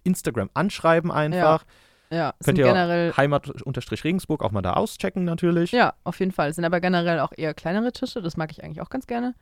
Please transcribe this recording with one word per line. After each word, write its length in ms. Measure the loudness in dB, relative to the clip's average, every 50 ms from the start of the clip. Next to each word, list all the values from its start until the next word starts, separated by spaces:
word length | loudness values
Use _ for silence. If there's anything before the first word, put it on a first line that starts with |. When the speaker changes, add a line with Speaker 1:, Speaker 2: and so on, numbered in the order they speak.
| -2
Speaker 1:
Instagram 460 | 0 0 0 0 -4 -2 -2 -2 -4 -2
anschreiben 560 | -2 -2 -2 -2 0 2 4 4 4 2 0
Speaker 2:
Ja. 40 | 0
Speaker 1:
einfach. 480 | 0 0 0 0 2 4 4 4 4 2 _ _ _ _ _ _ _ _ -8
Speaker 2:
Ja, 220 | -4 -4 -2 -4 -4 -4
es 60 | 0 2
Speaker 1:
Könnt 100 | 4 6
Speaker 2:
sind 80 | 6
Speaker 1:
ihr 80 | 6 6
Speaker 2:
generell 400 | 6 4 2 2 2 2 0 2
Speaker 1:
Heimat 460 | 4 4 4 4 0 0 -2 -12 -10
unterstrich 420 | -8 -8 -6 -6 -6 -6 -6 -4 -2
Regensburg 400 | -2 -2 -2 -2 -2 -2 -2 -2
auch 60 | -2
mal 120 | -2 0 -2
da 100 | 0 0
auschecken 500 | 0 0 -2 -4 -4 -6 -4 -2 -2 -2
natürlich. 460 | -2 -2 0 0 2 2 2 2 2
Speaker 2:
Ja, 220 | 2 2 2 2 0 _ -8
auf 160 | -8 -4 -2
jeden 120 | -2 -2
Fall. 180 | 0 0 -2 -2
Es 60 | -2
sind 100 | -2 -2
aber 160 | 0 0 0
generell 380 | 2 2 2 2 2 2 0 0
auch 120 | -2 -4 -4 -6
eher 160 | -6 -6 -6
kleinere 380 | -6 -6 -4 -2 -2 -2 -2
Tische, 280 | -4 -4 -6 -8 -6 -6 -6
das 120 | -6 -4
mag 140 | -4 -6 -6
ich 120 | -8 -12 -14
eigentlich 180 | -14 -12 -12
auch 80 | -10 -8
ganz 160 | -8 -8 -8
gerne. 300 | -6 -6 -4 -4 -6 -6 -8